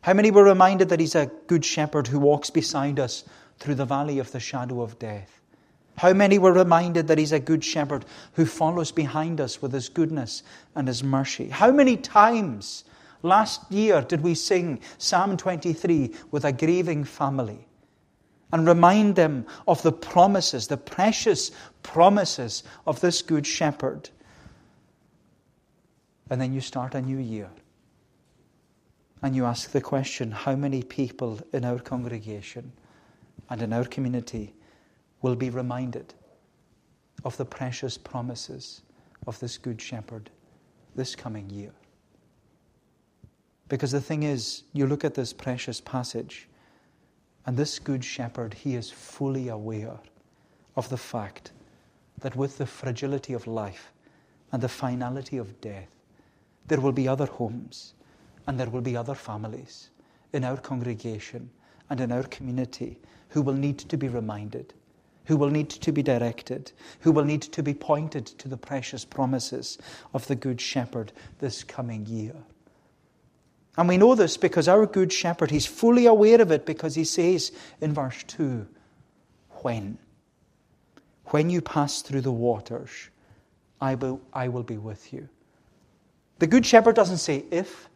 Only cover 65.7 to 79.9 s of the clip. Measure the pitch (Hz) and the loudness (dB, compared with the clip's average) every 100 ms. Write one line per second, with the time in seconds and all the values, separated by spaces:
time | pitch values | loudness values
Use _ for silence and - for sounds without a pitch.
65.7 | - - 151 143 120 117 113 - 131 - | -6 -4 -2 0 0 -2 -6 -10 -12 -12
66.7 | _ - - 165 151 143 151 - - 147 | _ -20 -2 2 2 2 -2 -4 -6 -6
67.7 | 143 - 151 156 147 113 - 131 127 - | -6 -2 -2 -2 -10 -12 -16 -14 -14 -10
68.7 | 139 120 131 - - 131 131 - 127 120 | -10 -8 -14 -12 -4 -2 -2 -6 -10 -10
69.7 | - - - - 127 - 127 135 120 - | -16 -18 -20 -8 -8 -4 -4 -4 -6 -4
70.7 | 139 117 120 107 - - - 139 - - | -6 -6 -8 -10 -14 -20 -8 -8 -8 -14
71.7 | - 120 110 107 113 107 156 - _ _ | -10 -10 -8 -8 -8 -8 -12 -20 _ _
72.7 | _ _ _ _ _ _ _ _ _ _ | _ _ _ _ _ _ _ _ _ _
73.7 | - 175 185 226 247 175 - 185 180 151 | 0 2 6 6 6 2 2 0 2 4
74.7 | 196 214 196 190 - 170 170 160 147 - | 6 4 2 0 0 -4 -2 -2 -2 -4
75.7 | - 233 240 240 220 214 233 196 151 - | 2 4 6 8 8 8 8 6 2 0
76.7 | 156 160 147 156 - 170 180 - - - | -6 -4 -4 -2 0 2 2 -2 -12 -20
77.7 | - 156 151 131 - - - 147 120 101 | -6 -4 -2 -4 -8 -16 -6 -4 -4 -10
78.7 | _ _ _ _ _ _ _ _ - 127 | _ _ _ _ _ _ _ _ -10 -6
79.7 | 113 101 | -6 -8